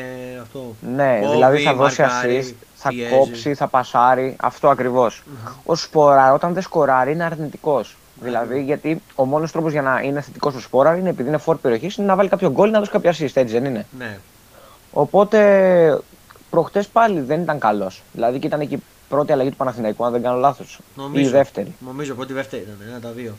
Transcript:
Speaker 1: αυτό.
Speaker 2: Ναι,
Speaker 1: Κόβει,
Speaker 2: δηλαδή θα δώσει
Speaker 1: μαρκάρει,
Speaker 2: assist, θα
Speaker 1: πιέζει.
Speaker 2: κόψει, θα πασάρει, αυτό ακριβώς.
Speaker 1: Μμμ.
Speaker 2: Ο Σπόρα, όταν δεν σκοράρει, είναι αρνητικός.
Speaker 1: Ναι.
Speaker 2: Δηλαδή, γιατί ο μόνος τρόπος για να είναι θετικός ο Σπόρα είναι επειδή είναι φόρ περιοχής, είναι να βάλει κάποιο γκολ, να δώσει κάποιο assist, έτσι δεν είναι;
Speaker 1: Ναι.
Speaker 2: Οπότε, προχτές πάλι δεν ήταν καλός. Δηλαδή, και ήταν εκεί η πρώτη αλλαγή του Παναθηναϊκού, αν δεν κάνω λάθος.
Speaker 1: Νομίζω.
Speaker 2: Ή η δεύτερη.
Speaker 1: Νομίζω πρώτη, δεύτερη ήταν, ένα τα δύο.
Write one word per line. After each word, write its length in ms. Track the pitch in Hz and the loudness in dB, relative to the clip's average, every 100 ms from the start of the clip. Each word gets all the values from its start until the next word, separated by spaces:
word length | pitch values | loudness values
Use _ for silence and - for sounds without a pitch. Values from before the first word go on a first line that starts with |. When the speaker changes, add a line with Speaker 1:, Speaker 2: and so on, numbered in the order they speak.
| 127 127 127 127 | -12 -12 -14 -14
Speaker 1:
αυτό. 340 | 113 139 123 110 117 131 | -16 -14 -14 -12 -6 -2
Speaker 2:
Ναι, 240 | 139 117 | 0 2
Speaker 1:
Κόβει, 100 | 139 | 2
Speaker 2:
δηλαδή 320 | 151 131 143 | 4 6 4
θα 100 | 147 | 2
δώσει 280 | 131 139 131 | 2 2 2
Speaker 1:
μαρκάρει, 440 | 135 123 123 127 127 | 0 0 0 -2 -4
Speaker 2:
assist, 200 | 113 - - | -12 -20 -10
θα 140 | 139 | -6
Speaker 1:
πιέζει. 260 | 123 120 131 | -6 0 2
Speaker 2:
κόψει, 380 | 127 117 147 139 | 2 0 -6 -4
θα 120 | 139 | -2
πασάρει, 680 | 131 123 123 123 131 131 - | -2 0 2 4 4 0 -4
αυτό 300 | 123 - 147 | -6 0 0
ακριβώς. 540 | 127 127 127 113 - - | 2 0 0 0 -2 -16
Speaker 1:
Μμμ. 280 | 131 117 135 - | -16 -16 -10 -4
Speaker 2:
Ο 100 | 165 | -4
Σπόρα, 580 | - 160 147 139 131 | -2 4 6 6 6
όταν 200 | 143 175 | 4 0
δεν 80 | 180 | -4
σκοράρει, 500 | 185 170 139 131 127 | -4 0 2 2 0
είναι 120 | 160 | -2
αρνητικός. 720 | 165 160 151 - 160 131 101 - _ - | -4 -6 -10 -6 -2 -2 -2 -12 _ -14
Speaker 1:
Ναι. 60 | 120 | -6
Speaker 2:
Δηλαδή, 360 | 117 117 131 | -4 -4 -4
γιατί 380 | 135 147 147 165 - - | -4 -4 -4 -6 -6 -4
ο 100 | 131 | 0
μόνος 260 | 151 160 | -2 -2
τρόπος 200 | 165 160 | -4 -4
για 100 | 147 | -2
να 200 | 135 123 | 0 0
είναι 200 | 135 143 | -2 -4
θετικός 340 | - - 147 131 | -8 -6 -6 -6
ο 40 | |
Σπόρα 360 | - 127 147 175 | -2 2 4 2
είναι 140 | 185 | -2
επειδή 180 | 147 127 | -2 -2
είναι 80 | 151 | -2
φόρ 200 | - 156 | -2 -2
περιοχής, 380 | 139 113 165 208 | 0 0 -2 -4
είναι 120 | 202 | 0
να 80 | 190 | 2
βάλει 140 | 196 | 2
κάποιο 200 | 190 180 | 0 0
γκολ, 180 | 131 208 | 2 2
να 80 | 214 | 2
δώσει 120 | 208 | 0
κάποιο 200 | 202 170 | 0 0
assist, 80 | 160 139 | 0 0
έτσι 260 | 135 120 117 | 0 0 0
δεν 60 | 139 | -2
είναι; 200 | 110 104 127 | -4 -8 -12
Speaker 1:
Ναι. 220 | 117 98 - _ _ - - - _ | -14 -14 -20 _ _ -20 -20 -20 _
Speaker 2:
Οπότε, 1040 | - 143 190 202 214 208 196 185 180 160 - - - - - _ | -2 2 2 4 4 6 6 4 4 4 2 -4 -20 -20 -20 _
προχτές 380 | 170 156 196 202 | -2 0 -2 0
πάλι 320 | 226 226 175 | 2 2 2
δεν 220 | 127 156 | -2 -2
ήταν 180 | 165 147 | -4 -2
καλός. 420 | 110 104 85 - - | 0 0 -4 -10 -16
Δηλαδή, 260 | - 113 131 | -4 -2 -2
και 80 | 151 | -4
ήταν 120 | 151 | -4
εκεί 140 | 139 | -4
η 100 | 143 - _ - | -8 -10 _ -6
πρώτη 220 | 139 147 | -2 0
αλλαγή 180 | 143 135 | 0 0
του 60 | - | -2
Παναθηναϊκού, 500 | 131 117 110 104 120 | -6 -4 -4 -2 -2
αν 60 | |
δεν 100 | 120 | -2
κάνω 160 | 120 123 | -2 0
λάθος. 420 | 135 - - - _ 135 | 0 -2 -10 -20 _ -16
Speaker 1:
Νομίζω. 280 | 139 139 | -6 0
Speaker 2:
Ή 40 | 135 | 2
η 20 | |
δεύτερη. 420 | 135 131 110 101 - 127 | 2 2 -2 -10 -12 -14
Speaker 1:
Νομίζω 280 | 131 143 | -10 -10
πρώτη, 200 | 123 131 | -10 -10
δεύτερη 280 | 135 135 123 | -10 -10 -12
ήταν, 260 | 95 101 107 | -14 -16 -16
ένα 100 | 123 | -14
τα 100 | 117 | -14
δύο. 240 | 117 117 | -12 -12